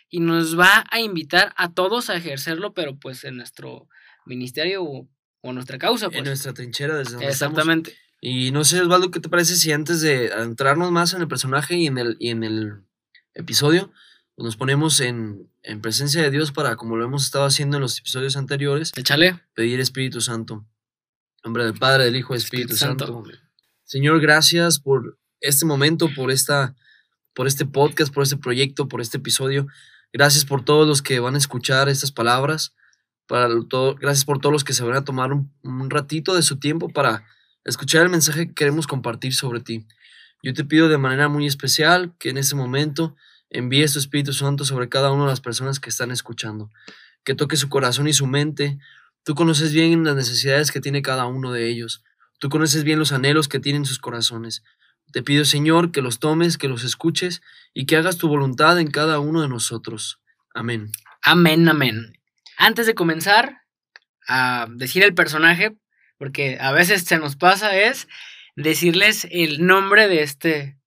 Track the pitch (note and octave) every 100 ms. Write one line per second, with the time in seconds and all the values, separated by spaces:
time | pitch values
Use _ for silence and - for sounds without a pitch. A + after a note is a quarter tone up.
0 | _ F3 E3 E3 D#3+ E3 F#3 G#3+ G#3+ A3+
1 | A3 F3 C#3+ F3 G#3 - F3 F3 F#3+ A#3
2 | A#3 F3 E3+ C#3 E3 D#3+ G#3 F#3+ D3 C#3
3 | C3 B2+ C#3 B2 A#2+ - C3 B2+ _ _
4 | _ _ C3+ B2+ B2 D3+ E3+ G3 D#3+ C3
5 | C3 _ _ _ B2+ B2+ C3 C3+ F3 A#3
6 | G3 C3 C#3 C#3 C3+ A#2 A#2+ A2+ C#3+ D#3
7 | B2 B2 C#3 C#3 D3 D#3 D#3+ E3 E3 -
8 | _ _ B2 B2+ B2+ C#3+ D3+ F3+ F3 F3+
9 | F#3 E3+ E3 F3 E3 F3 D#3+ D3 D3+ E3+
10 | D#3 C3 G#2+ G#2 A#2 A2+ C#3 D3+ F3+ E3+
11 | E3+ F3+ D3+ B2+ C3 C#3 D3 F3 D#3 B2+
12 | A#2 A2+ A#2 A2+ A2 A2 G#2+ G#2 _ _
13 | _ _ _ - E3 A2 D3 F3 G3 _
14 | _ _ _ - A#2 A2 C3 C#3+ D#3+ D3
15 | B2 A#2+ A2 G2 - _ - G#2+ A2+ A2+
16 | C#3+ E3 D3 C#3 D#3 D3+ C3+ A2+ A2+ A2+
17 | A#2+ C#3 C3 C#3 C#3 C#3 C#3+ C#3+ B2+ -
18 | - C3 C3+ C3+ C3 C#3+ C#3+ C#3 C#3+ -
19 | B2+ C#3+ F3+ F3+ _ - A#2 B2 B2+ C3
20 | C3 A#2+ A2+ A2+ A2 G#2+ G#2 _ _ _
21 | _ _ _ _ A#2 A#2 A2+ - C3 C3+
22 | B2 B2+ A#2+ B2 - B2 B2 G#2 C#3+ C#3
23 | C#3 A#2+ G2+ - _ _ _ _ - C3+
24 | D3 D#3+ D#3 D#3 D#3 E3+ E3+ D3 C#3 C3
25 | - - _ - C#3 C#3 E3 C#3 D3 E3
26 | E3 C#3 B2+ C3 - C#3+ C3+ - _ _
27 | _ _ _ - C#3 - C3 C3+ D3 D3
28 | C#3+ C#3+ C3+ C#3 B2 B2 C#3 C#3 C#3 B2
29 | A#2 C#3 A#2+ - C3+ C#3 C#3 - - _
30 | _ B2 C#3+ C#3+ C3+ C3+ - D3+ D3+ C#3+
31 | C#3 B2+ B2 C#3+ C#3 B2 - C3+ C#3 C#3
32 | C#3 - A#2 B2+ C#3+ D#3 - _ _ _
33 | _ _ - A#2+ A#2+ A#2 A2+ B2+ C3+ C3+
34 | C#3 C#3 - C#3 C#3+ D3+ C#3+ B2 A#2+ C3+
35 | C#3 C3 B2+ C#3+ C#3 _ C3+ B2+ C3+ D3
36 | C#3 D#3 E3+ F#3 - C#3 C#3+ E3 F3 D3+
37 | B2+ G#2+ - _ _ _ - C3 C#3 E3
38 | F3+ E3+ C#3+ D3+ E3+ - C#3+ D#3 D#3+ C3+
39 | A#2 A2 C3 C3 B2+ A#2 A#2 A2+ A2 _
40 | _ - - _ C3 B2+ C#3+ D#3 D#3+ D3+
41 | C3 C3 D3 D3 D3 C#3 C3 D#3 D#3 F3+
42 | F3 - C3 C3+ C3+ C#3+ B2 C#3 D#3 D3
43 | E3 - _ _ _ A#2+ B2 C#3 D3+ C#3+
44 | C3+ D3 C#3 B2+ C#3 C#3+ C3+ B2+ A#2+ C3+
45 | C#3 C#3 C#3+ B2 B2 A2+ C3 C#3 A#2 A2
46 | B2 B2+ - A2+ A2 G#2+ G#2+ _ - -
47 | - _ - C#3 C#3+ D3+ C#3 C#3 B2+ C3
48 | D3+ C#3 C3 C#3+ D3+ C#3+ C#3+ C#3 - -
49 | _ _ - D3 E3 D3 D#3+ D#3 E3 E3
50 | D#3+ C#3 A#2+ B2 C3+ C#3+ D3 C#3 C#3 C#3+
51 | C3+ C3 B2 C3 B2+ A#2+ A#2 A#2 A2+ -
52 | _ _ _ - D3 D3+ D#3 D#3 D3+ D#3
53 | D3 C3+ C#3 D#3 C#3+ C3+ C#3 D3 C#3 C3
54 | B2+ A#2+ A2+ A#2 A2+ - _ _ _ _
55 | _ B2 A#2+ C#3+ C#3+ D3 D#3 E3 E3+ C#3+
56 | B2 A#2 D3+ D#3+ E3+ E3 C#3 A#2 B2 -
57 | E3 D#3+ F3+ F3 _ - _ - C3+ D#3+
58 | F3 F3 E3 D3 C3+ B2+ D#3 F3 D#3 C#3+
59 | D#3 D3+ D3 D#3+ C#3+ A#2+ - A2+ - A2
60 | - - _ _ _ A2+ A2+ A2+ G#2+ -
61 | _ - D3 E3+ E3 D#3+ E3 D3+ B2+ A2
62 | A2+ - _ _ - - G#3 A3+ A3+ G#3+
63 | E3 D#3+ F#3+ G#3+ C4+ - _ _ _ -
64 | _ _ - B2+ B2+ B2 A#2 A#2+ B2+ F3+
65 | G3+ F3 D#3 D#3 E3 F3 G#3+ - _ _
66 | _ - C#3 C#3+ C3+ C3 C3+ D3+ F3+ G3+
67 | F3 E3 D3 C#3+ F3+ G3 G#3+ F#3+ A3 C4+
68 | - - - - - - D3+ D3 E3+ F3
69 | G#3 G#3+ E3+ F3 D#3 D3 F3+ F#3+ G3 G#3
70 | G#3 E3 C#3+ - E3 D3+ C#3 -